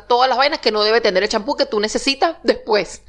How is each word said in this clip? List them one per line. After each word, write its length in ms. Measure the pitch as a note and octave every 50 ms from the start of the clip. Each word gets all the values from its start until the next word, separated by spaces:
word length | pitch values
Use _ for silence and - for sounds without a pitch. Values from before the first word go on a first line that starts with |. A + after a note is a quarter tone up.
| - -
todas 220 | B3 A#3+ B3+ C4
las 80 | B3 A#3
vainas 220 | C#4 D4 D#4+ C#4+
que 120 | - A#3
no 120 | G#3+ G#3+ G#3
debe 180 | G#3+ A3 A#3
tener 220 | A3+ G#3+ F#3 - G3+
el 60 | G#3
champú 260 | - A3 G3+ B3+ D4 -
que 80 | C#4+
tú 140 | C#4 - G#3
necesitas 580 | G#3 A3 - A#3+ - C#4 C4+ C4+ F4+ E4+ D#4+ E4 -
después. 580 | E4 G#3+ G#3 - - G#3+ G#3 F3+ - - - -